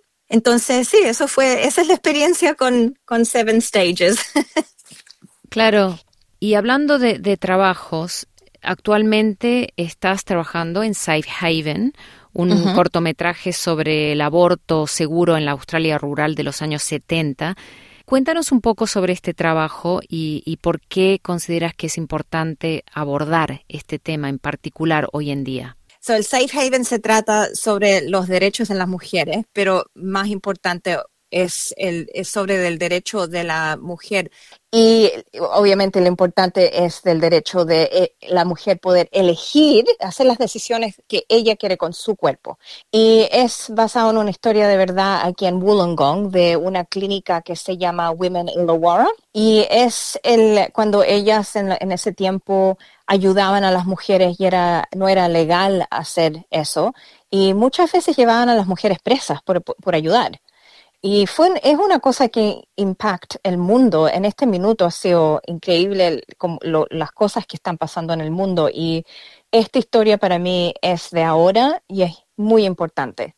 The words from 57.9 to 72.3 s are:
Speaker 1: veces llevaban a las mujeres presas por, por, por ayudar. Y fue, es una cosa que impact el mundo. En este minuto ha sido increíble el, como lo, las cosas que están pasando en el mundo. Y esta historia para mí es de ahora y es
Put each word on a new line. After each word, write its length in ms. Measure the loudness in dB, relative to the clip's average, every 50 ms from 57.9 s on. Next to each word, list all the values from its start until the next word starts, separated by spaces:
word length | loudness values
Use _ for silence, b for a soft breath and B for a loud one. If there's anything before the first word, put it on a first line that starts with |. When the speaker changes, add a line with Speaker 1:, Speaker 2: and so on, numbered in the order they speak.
Speaker 1:
veces 240 | 2 0 0 0 2
llevaban 320 | 2 4 4 4 2 2 2
a 80 | 2
las 120 | 2 2 0
mujeres 320 | -2 -2 0 -2 -2 -2 0
presas 380 | -2 -2 -2 -2 -6 -8 -6 -4
por, 180 | -4 -4 -2
por, 140 | -4 -6 -10
por 200 | -8 -4 -2 -2
ayudar. 440 | -2 0 2 2 2 0 -2 -6 -12 b b b b b b b b b b b b -4
Y 220 | 0 2 2 2
fue, 240 | 0 2 2 2 2 2 2 2
es 160 | 2 2 2
una 200 | 2 2 2 2
cosa 300 | 2 0 0 2 0 0
que 320 | 0 0 0 -2 -2 -6 -10 _ _
impact 640 | -4 -4 -4 -4 -4 -4 -4 -4 -4 -8 -14 -16 -8
el 160 | -4 -4 -2 0
mundo. 500 | 0 2 4 4 4 4 4 4 2 2
En 160 | 2 0 -2
este 220 | -2 -2 0 -2
minuto 400 | 0 0 0 0 0 0 2 0
ha 60 | -2
sido 500 | -2 -2 0 2 2 4 4 2 2 -2 -4 -8
increíble 600 | -10 -8 -4 -2 0 0 0 0 0 0 2 0
el, 160 | 0 -2 -6 -12 -10 _
como 220 | -6 -6 -6 -6
lo, 240 | -4 -2 0 0 0 -2
las 200 | -4 -6 -8 -8
cosas 360 | -4 -2 -2 -2 -2 -4 -8 -8
que 80 | -12
están 240 | -10 -8 -8 -6 -6
pasando 340 | -8 -8 -6 -8 -6 -4 -4
en 80 | -4
el 80 | -4 -4
mundo. 400 | -4 -4 -2 -2 0 0 0 0
Y 320 | -2 -2 -4 -4 -4 -4 -6 B B B B B B B B _
esta 280 | 0 0 0 2 0 -4
historia 400 | -2 0 0 2 4 4 2 2
para 180 | 2 0 0 0
mí 380 | -2 -2 -2 -2 -2 -4 -4 -4
es 300 | -2 -2 -2 -4 -6 -4
de 140 | -2 0 0
ahora 580 | 2 4 4 4 4 4 4 2 2 0 -2 -6 -8
y 160 | -4 -2 -2
es 100 | -2 -2 -8 _ _